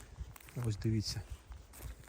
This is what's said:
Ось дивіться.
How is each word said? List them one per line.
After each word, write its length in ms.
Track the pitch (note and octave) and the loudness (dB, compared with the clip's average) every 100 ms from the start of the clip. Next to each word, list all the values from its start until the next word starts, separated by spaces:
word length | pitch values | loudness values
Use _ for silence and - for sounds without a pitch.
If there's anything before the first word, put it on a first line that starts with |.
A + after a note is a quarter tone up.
| - - - - - - A#2+ | -10 -8 -8 -10 -6 0 2
Ось 120 | G2+ | 4
дивіться. 440 | A2+ A2 - - - - - - - - - - | 6 6 4 0 -4 -8 -8 -12 -12 -10 -10 -10